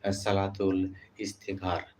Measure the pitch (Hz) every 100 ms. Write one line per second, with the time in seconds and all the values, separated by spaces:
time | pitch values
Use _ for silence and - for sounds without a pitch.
0 | 101 101 104 98 98 101 98 92 95 -
1 | - - 101 - - 95 92 87 - _